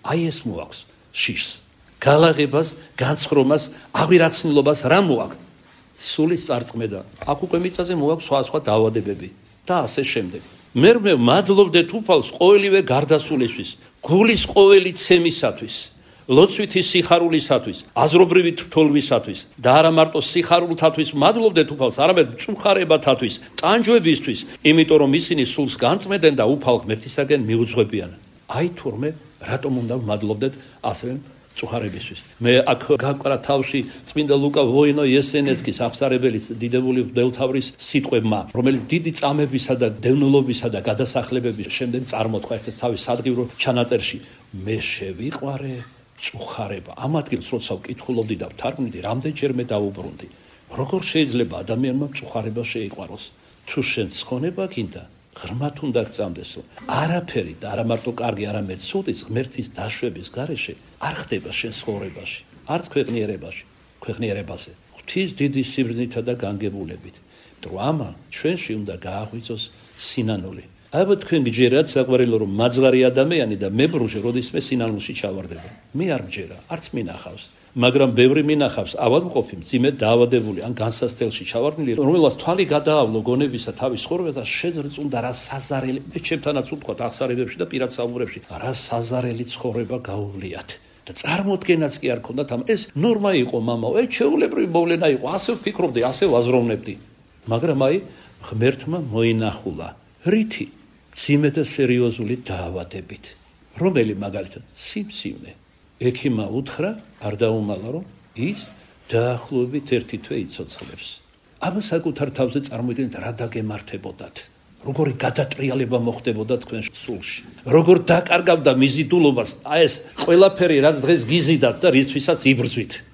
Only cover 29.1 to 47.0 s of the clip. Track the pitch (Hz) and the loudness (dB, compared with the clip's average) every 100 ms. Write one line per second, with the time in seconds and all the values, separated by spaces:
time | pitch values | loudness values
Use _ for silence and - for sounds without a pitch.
29.1 | 160 - _ - 117 143 127 117 127 110 | -8 -20 _ -6 -4 -2 -2 -2 -4 -2
30.1 | 104 104 107 135 - - - - - 123 | -4 -2 -2 -4 -6 -20 -8 -8 -6 -8
31.1 | 135 143 - - - 110 117 104 95 - | -10 -12 -20 -16 -12 -6 -6 -6 -8 -12
32.1 | - - - 120 127 139 127 - 139 135 | -14 -20 -2 4 4 4 -2 2 2 2
33.1 | 139 139 131 - 139 135 139 - - - | -2 -2 -2 0 0 0 -4 -6 -12 -6
34.1 | 147 151 139 143 147 127 135 147 147 139 | -4 2 2 2 2 4 4 4 4 4
35.1 | 135 139 139 139 127 - - 117 - 135 | 4 2 0 0 0 -2 -4 -4 -2 0
36.1 | 127 127 110 - 113 117 127 127 127 107 | 2 2 0 -6 -6 -2 0 2 0 0
37.1 | 120 123 123 131 135 - - - 143 139 | 0 0 0 -2 -2 -4 -10 -2 -2 0
38.1 | 120 110 104 - 127 127 135 - 165 165 | 0 2 -2 -2 0 2 2 0 -2 -2
39.1 | 160 143 147 143 127 - 123 120 107 123 | -2 0 0 0 -2 -2 0 0 0 2
40.1 | 139 139 139 131 117 120 101 123 107 131 | 4 6 4 4 -2 -2 -4 -2 -2 -2
41.1 | 131 107 127 120 104 95 - 123 123 127 | -2 -2 -2 -2 -4 -8 -6 -4 -4 -4
42.1 | 110 110 104 - 113 117 - 123 107 - | -4 -2 -4 -4 -8 -8 -4 -4 -4 -4
43.1 | 117 123 123 120 - - 123 120 120 - | -2 0 -2 -4 -4 -2 0 0 0 -2
44.1 | - - - - 98 98 110 - - 95 | -8 -14 -20 -18 -12 -6 -4 -4 -8 -8
45.1 | 90 127 - 139 135 139 127 120 _ _ | -8 -8 -6 -8 -8 -10 -12 -16 _ _
46.1 | - - 110 - - 101 98 90 - | -12 -12 -10 -12 -10 -10 -10 -12 -10